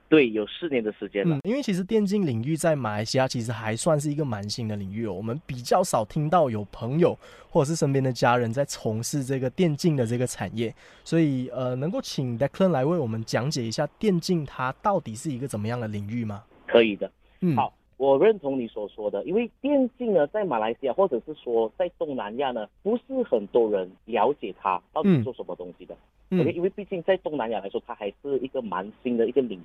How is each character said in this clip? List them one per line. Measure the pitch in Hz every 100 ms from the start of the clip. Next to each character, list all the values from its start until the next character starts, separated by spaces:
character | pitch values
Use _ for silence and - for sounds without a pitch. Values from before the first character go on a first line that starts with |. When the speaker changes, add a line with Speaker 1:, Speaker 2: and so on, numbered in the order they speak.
| -
Speaker 1:
对， | 160 123
有 | 107 104
四 | - 170
年 | 131
的 | 107
时 | - 104
间 | 202 180
了。 | 143
Speaker 2:
嗯， |
因 | 185
为 | 269
其 | 240
实 | 180
电 | 185 220
竞 | 202 208 170
领 | 113
域 | 127 160
在 | 170
马 | 147 113
来 | 104
西 | 110 131
亚 | 131
其 | 123
实 | 113
还 | 113 110 113
算 | 170 151
是 | 151
一 | 147
个 |
蛮 | 143 104 104
新 | 113 113
的 |
领 | 104 95
域 | 104 110
哦， |
我 | 90
们 | 110 143 -
比 | 123
较 | 120 185
少 | 185 127
听 | 107 156 151
到 | 180 139
有 | 107 101
朋 | - 117 151
友 | 165 107 - - -
或 | 170
者 | 139
是 | 165
身 | 143
边 | 139
的 | 131
家 | 120 127 123
人 | 113
在 | 120
从 | 139 - 113 110
事 | 117 147
这 | 127 135
个 | 127
电 | - 175 143
竞 | 175 143
的 |
这 | 113 120
个 | 123
产 | - 98 107
业， | 113 - - -
所 | - 165
以， | 156 131 127
呃， | 127 127 127
能 | 151
够 | 262
请 | - - 127 117
Declan | 139 - 190
来 | 147
为 | 139 175
我 | 120
们 | 113
讲 | 110 123 131
解 | 147
一 | 113
下 | - - -
电 | 214 175
竞 | - 175
它 | 139 - 127 -
到 | 214 190
底 | -
是 | 107 160
一 | 123
个 | 135
怎 | 107
么 | 107
样 | 120
的 | 110
领 | 104 104
域 | 120
吗？ | 110 101 - _ -
Speaker 1:
可 | 120
以 | 113 98
的。 | 95 _ _ -
Speaker 2:
嗯。 | 185
Speaker 1:
好， | 135 123 _ _ -
我 | 139 139
认 | 202 208
同 | 139 135
你 | 113
所 | 110 101
说 | - 104
的， | 98
因 | -
为 | 202 233 _
电 | 277 285 247 -
竞 | 240
呢， | 180 147
在 | 214
马 | 190 117
来 | 110
西 | 120 135
亚 |
或 | 117 196
者 | 120
是 | -
说 | 151 127 113 110 -
在 | 107 -
东 | 160 127
南 | 101 117
亚 | 139
呢， | 123 104 _
不 | 196 233
是 | - 262 233
很 | 117 101
多 | 123 110
人 | 101 92 - -
了 | 113 117 147
解 | 104 -
它 | 98 90 _
到 | 147
底 | 196 151
做 | 117
什 | 117 95
么 |
东 | 87 90 -
西 | 87
的。 |
Speaker 2:
嗯。 | - _ _ -
嗯。 | 185
Speaker 1:
OK， | 160
因 | 165
为 | 185
毕 | 202
竟 | 190 185
在 | 165 185
东 | 170 147
南 | 110
亚 | 107
来 | 98
说， | 117
它 | -
还 | 117 101 -
是 | 143 131
一 | 131
个 | 135
蛮 | 113 90 101 -
新 | 127 120
的 | 113
一 |
个 | 139
领 | 123 92